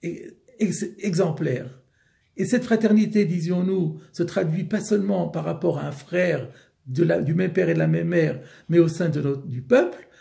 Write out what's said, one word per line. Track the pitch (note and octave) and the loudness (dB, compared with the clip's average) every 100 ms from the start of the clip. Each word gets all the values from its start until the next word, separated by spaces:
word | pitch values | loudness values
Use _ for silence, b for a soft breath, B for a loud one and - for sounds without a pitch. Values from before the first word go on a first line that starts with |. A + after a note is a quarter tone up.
ex-, | E3+ E3 - - _ - G#3 - - - | -10 -10 -14 -20 _ -4 -2 -2 -6 -6
exemplaire. | G#3 E3 F3 - D3 B2 - - _ _ _ _ _ - | -4 0 0 0 -2 -4 -6 -16 _ _ _ _ _ -6
Et | |
cette | F#3+ A#3+ | -2 0
fraternité, | B3 A3+ A3+ G#3+ G#3 G#3+ | 0 2 4 4 4 2
disions-nous, | F3 F3 D#3+ F3+ F3+ F#3+ D#3+ B B | 2 0 0 0 0 0 -2 B B
se | - | -6
traduit | E3 - E3+ E3+ | -2 0 0 -2
pas | - G#3+ | -2 -4
seulement | - G#3 G3 F#3+ E3 | 0 0 0 0 -2
par | E3 | -4
rapport | D3+ D#3+ F3 C#3+ | -6 -2 -2 -2
à | C#3+ | -6
un | |
frère | C#3+ - F3 F3+ D3 A#2 b b b C3 | -10 -6 -2 0 -2 -6 b b b -8
de | B2+ | 0
la, | E3 E3+ | 2 2
du | C#3+ | 0
même | E3 F#3 | 0 0
père | F#3 F3 | 0 2
et | |
de | D#3+ | 2
la | D#3+ | 2
même | D#3+ E3+ | 2 2
mère, | F3 D3+ D3 B B - | 2 2 -2 B B 0
mais | E3+ | 4
au | E3 | 4
sein | - E3+ | 2 -2
de | D3+ | 0
notre, | C#3 C#3 - | -2 -4 -6
du | B2 | -10
peuple. | - B3+ F4+ - - b | 2 4 4 -4 -18 b